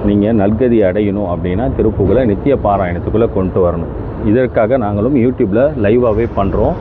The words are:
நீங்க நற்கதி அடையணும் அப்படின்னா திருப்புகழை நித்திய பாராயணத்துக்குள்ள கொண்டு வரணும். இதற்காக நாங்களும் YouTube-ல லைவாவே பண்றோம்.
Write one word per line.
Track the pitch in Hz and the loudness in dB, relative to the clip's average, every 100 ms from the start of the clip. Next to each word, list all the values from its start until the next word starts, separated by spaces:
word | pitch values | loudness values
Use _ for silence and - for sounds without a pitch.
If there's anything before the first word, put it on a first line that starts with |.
நீங்க | 104 104 101 | 2 2 2
நற்கதி | 113 98 110 127 117 | 2 0 2 2 4
அடையணும் | 95 98 104 98 95 | 2 2 0 -2 -4
அப்படின்னா | 87 90 90 131 - | -4 -2 -2 -2 0
திருப்புகழை | 107 104 92 110 123 | -2 0 0 2 0
நித்திய | 95 143 131 | 0 0 0
பாராயணத்துக்குள்ள | 110 98 90 87 - 110 113 | 0 0 -2 -4 -2 0 0
கொண்டு | 101 92 98 87 | 0 -2 0 0
வரணும். | 85 80 - - - 113 | 0 -6 -8 -10 -4 0
இதற்காக | 117 127 131 107 131 | 0 0 0 0 0
நாங்களும் | 104 104 117 147 | 0 -2 0 2
YouTube-ல | 120 123 113 104 143 143 | 0 0 0 2 0 0
லைவாவே | 101 120 120 107 117 - | 2 2 2 0 -2 -2
பண்றோம். | 95 92 120 208 | -2 0 0 -2